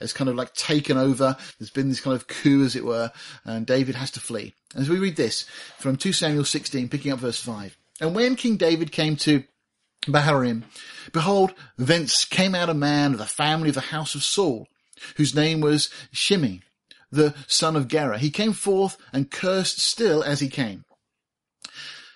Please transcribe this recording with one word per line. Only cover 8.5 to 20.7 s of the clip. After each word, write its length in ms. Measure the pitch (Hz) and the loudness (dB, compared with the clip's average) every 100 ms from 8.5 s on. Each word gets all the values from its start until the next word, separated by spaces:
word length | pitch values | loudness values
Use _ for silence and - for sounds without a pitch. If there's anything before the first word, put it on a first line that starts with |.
| 208 | 2
David 340 | 165 165 160 | 2 2 0
came 240 | - 156 147 | 0 0 2
to 280 | - 143 - _ _ _ _ _ - | 4 2 2 _ _ _ _ _ 0
Bahurim, 560 | 147 147 143 123 113 113 - - - - | 2 4 4 2 -2 -6 -16 -20 -18 -8
behold, 400 | 165 165 202 190 - - - | -2 2 4 4 0 -14 -4
thence 480 | 127 170 143 - | 2 2 2 0
came 300 | - - 190 | 0 2 2
out 160 | 185 170 | 2 0
a 40 | |
man 380 | 151 143 147 143 | 0 2 2 2
of 60 | 120 | 0
the 80 | 107 | -4
family 420 | - 151 160 160 | -2 0 2 0
of 60 | |
the 80 | 131 | 0
house 320 | - 156 151 | -4 -6 -6
of 100 | 143 | -4
Saul, 420 | - - 180 113 - _ _ - - - | -2 0 0 0 -6 _ _ -20 -10 0
whose 180 | 139 | 0
name 260 | 147 156 160 | 2 0 2
was 300 | 151 151 - - - | 2 2 0 -6 -12
Shimei, 520 | - - 196 131 90 - _ _ - _ | -4 0 2 0 -4 -14 _ _ -20 _
the 220 | 139 151 139 - | 2 2 2 -2
son 300 | - 165 156 | 0 2 0
of 100 | 123 | 0
Gera. 320 | 151 143 107 | 0 0 0
He 120 | 147 | -2
came 240 | - 214 | 0 -2
forth 420 | 196 202 190 190 - - | 0 0 2 2 -2 -6
and 180 | 135 139 | -4 -4
cursed 480 | - 185 190 180 - | -2 -2 0 -2 0
still 440 | - - 220 156 | -2 2 2 2
as 180 | 143 143 | 2 0
he 80 | 139 | -2
came. 380 | 143 113 | -2 -6